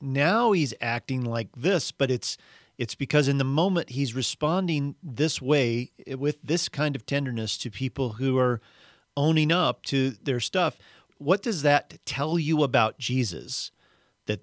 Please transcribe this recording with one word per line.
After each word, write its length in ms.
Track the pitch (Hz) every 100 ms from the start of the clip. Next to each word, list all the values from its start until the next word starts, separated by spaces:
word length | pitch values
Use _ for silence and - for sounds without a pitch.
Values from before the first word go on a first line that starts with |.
now 500 | 139 135 151 220 240
he's 220 | 190 139 -
acting 420 | 117 117 - 131
like 260 | 120 117 104 120
this." 360 | 147 185 -
But 200 | - 135
it's, 260 | 123 - - - - _ -
it's 160 | 117 -
because 320 | 139 151 139
in 100 | 139
the 60 |
moment 460 | 135 143 190 175 -
he's 240 | 123 135
responding 800 | 123 120 - 151 180 185 151 143 -
this 400 | 160 117 156 -
way, 500 | 127 147 120 117 127 _ -
eh, 100 | 131
with 220 | 143 147
this 260 | - 170 -
kind 260 | - 151 131
of 100 | -
tenderness 520 | 143 135 113 110 -
to 120 | 120
people 420 | - 131 - 127
who 240 | 110 135 127
are 240 | 127 120 _ _ - _ _ 139
owning 340 | 151 160 151
up 320 | 175 147 -
to 280 | - 135 131
their 280 | 120 143 123
stuff. 380 | - 185 165 - - - _ -
What 240 | 143 196
does 200 | 240 180
that 360 | 147 143 - - -
tell 320 | - 156 170
you 240 | 147 156
about 340 | 139 127 110 -
Jesus, 720 | - 127 110 82 62 - - _ _ _ _ _ -
that, 160 | 104